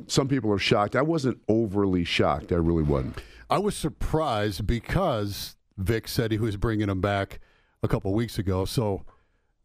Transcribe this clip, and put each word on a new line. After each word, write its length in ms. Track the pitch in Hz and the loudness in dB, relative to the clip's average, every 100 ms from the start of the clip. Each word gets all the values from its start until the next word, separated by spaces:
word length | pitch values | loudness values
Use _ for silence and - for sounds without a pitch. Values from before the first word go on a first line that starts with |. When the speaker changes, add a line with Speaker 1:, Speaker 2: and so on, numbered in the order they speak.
| - | 0
Speaker 1:
some 220 | - 135 | 0 2
people 200 | 135 107 | 0 0
are 40 | 101 | 0
shocked. 380 | - 110 104 120 | 2 2 2 0
I 60 | |
wasn't 380 | 151 165 131 - - | 0 0 0 -2 0
overly 560 | 110 113 101 98 92 85 | 2 2 2 2 2 0
shocked. 480 | - 92 71 - | 2 2 2 0
I 20 | 87 | 2
really 280 | 82 85 | 2 2
wasn't. 380 | 73 69 64 - - - - | 2 0 -2 -8 -14 -20 -2
Speaker 2:
I 100 | 147 | 0
was 160 | 202 - | 0 -2
surprised 880 | 160 - - 156 156 110 107 95 104 | -6 -4 -2 0 0 0 0 -2 -2
because 920 | 120 - 156 190 113 101 98 - - _ - | -2 0 0 2 0 -4 -6 -12 -16 _ -6
Vic 300 | 95 113 - | -2 -2 -2
said 240 | - 113 | -2 0
he 60 | 107 | 0
was 180 | 113 101 | 0 0
bringing 320 | 120 107 104 | 0 0 0
him 140 | 98 | 0
back 400 | 101 101 98 - - _ _ _ | 0 0 -2 -8 -20 _ _ _
a 40 | 107 | -2
couple 240 | 117 95 | 0 0
weeks 260 | 104 113 - | -2 -2 -2
ago. 240 | 95 92 | 0 0
So, 400 | 95 - 107 92 - - _ _ _ _ | 0 0 -2 -2 -8 -20 _ _ _ _